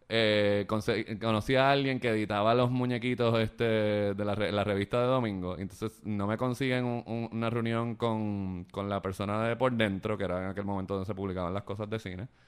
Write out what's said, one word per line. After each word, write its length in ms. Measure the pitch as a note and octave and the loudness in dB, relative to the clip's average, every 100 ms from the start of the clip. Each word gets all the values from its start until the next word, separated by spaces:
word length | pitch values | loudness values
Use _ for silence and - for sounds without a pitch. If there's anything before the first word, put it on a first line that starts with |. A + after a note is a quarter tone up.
| - | -2
eh, 560 | A2+ G#2+ G#2 G2+ G2+ G2 | 2 4 6 4 4 0
conse-, 500 | G#2+ A#2 G#2+ - G2+ | -2 0 -2 -2 -4
conocí 360 | A2+ A2 A#2 C3 | 0 0 2 4
a 160 | C3+ | 4
alguien 280 | C#3 C3+ B2+ | 4 2 0
que 100 | B2 | 0
editaba 440 | A2 G#2 G#2 G#2+ B2 | 2 0 2 4 4
los 140 | B2 | 4
muñequitos, 680 | B2+ B2 A#2+ B2 B2 A#2 A2+ | 2 0 0 -2 2 4 4
este, 760 | A2 - A#2 A2 G#2+ G#2 G2+ | 2 0 2 2 2 2 0
de 120 | G2 G#2 | 0 -2
la 100 | G#2 | 0
re-, 160 | F#2 | 0
la 120 | G#2 | 2
revista 360 | G2+ G2 G2+ B2 | 2 0 0 2
de 60 | B2 | 2
Domingo. 500 | C3 A2+ F#2+ F2+ F2 | 2 0 -2 -4 -6
Entonces 440 | F#2 - A2 - G#2 | -8 -6 -8 -8 -4
no 220 | G#2 G2+ | -2 0
me 100 | A2 | 0
consiguen 480 | B2+ A#2+ C3+ B2+ B2 | -2 -2 -2 0 -2
un, 180 | A#2+ - | -4 -4
un, 220 | A#2 A#2 | -6 -4
una 180 | A2+ A2+ | -2 -2
reunión 460 | A#2 A2+ A#2 A#2 G#2+ | 0 0 -2 -2 -2
con, 680 | A#2 A2 G#2+ G2+ F#2+ F2+ F2+ | -2 0 -2 -2 -4 -6 -8
con 180 | G2 G2+ | -6 -4
la 120 | G2+ | -2
persona 420 | F#2+ F#2+ G2+ G#2+ A2+ | -4 -4 -4 -2 -2
de 80 | A#2 | 0
Por 180 | B2+ | 0
Dentro, 440 | A#2 G#2+ F#2+ G#2+ G#2 | 2 0 0 -2 -2
que 60 | F#2+ | -2
era 180 | F2+ | -2
en 60 | F#2+ | -4
aquel 140 | F#2+ G2 | -4 -4
momento 280 | G2 F#2 | -4 -2
donde 120 | G2 F#2+ | -4 -4
se 80 | F#2+ | -4
publicaban 380 | G2 F#2 F2 | -4 -2 -2
las 100 | G2 | -4
cosas 260 | - G2+ G#2 | -6 -8 -6
de 100 | A2 | -6
cine. 280 | F#2+ F2+ B2 _ | -6 -10 -12 _